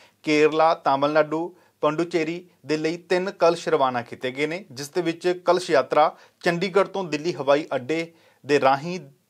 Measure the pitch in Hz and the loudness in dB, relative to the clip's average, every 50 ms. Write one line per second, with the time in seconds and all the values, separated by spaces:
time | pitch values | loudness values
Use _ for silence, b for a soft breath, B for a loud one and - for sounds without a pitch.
0 | b b b b - 156 151 151 151 151 151 156 156 160 165 - - 151 135 139 | b b b b -4 0 2 4 4 4 4 4 2 2 2 2 0 0 0 2
1 | 143 147 151 156 151 151 156 160 170 175 - b b b b b - 147 151 156 | 0 2 2 2 2 2 0 -6 -6 -6 -10 b b b b b -2 -2 0 -2
2 | 170 170 180 170 151 156 170 175 180 _ _ _ - 131 151 156 156 160 170 175 | -4 -2 -2 -4 -2 -4 -6 -8 -12 _ _ _ -8 -4 -4 -2 -2 -4 -6 -6
3 | 175 - 190 180 185 196 190 - 175 170 165 170 - 170 160 147 135 127 123 120 | -4 -2 -2 -2 -2 -2 -2 2 2 2 2 2 -2 -2 0 0 2 0 0 -2
4 | 120 - - - - 127 127 135 147 151 160 185 214 - 131 117 143 143 - 180 | -6 -8 -10 -8 -8 -8 -4 -4 -4 -4 -4 -8 -12 -14 -16 -14 -14 -8 -6 -4
5 | 170 170 165 170 - 180 175 180 - 175 175 180 175 - 160 139 127 - - 147 | -4 -4 -4 -4 -2 -2 -2 0 0 0 0 0 0 2 2 2 2 2 4 4
6 | 151 165 - b b b b b b 180 170 175 190 196 170 196 185 180 - 190 | 4 2 2 b b b b b b -2 -2 0 -2 0 0 0 0 0 -2 -6
7 | 190 160 147 147 151 175 156 139 135 135 143 151 156 - 147 131 123 127 156 165 | -6 -4 -6 -6 -4 -4 -6 -2 0 2 2 2 0 -2 -6 -6 -4 -4 -4 -4
8 | 165 165 - _ _ _ _ _ - 127 147 139 131 131 135 135 147 175 180 185 | -6 -8 -12 _ _ _ _ _ -4 0 2 2 4 4 2 2 -2 -6 -8 -8
9 | 147 139 - _ _ _ | -10 -14 -20 _ _ _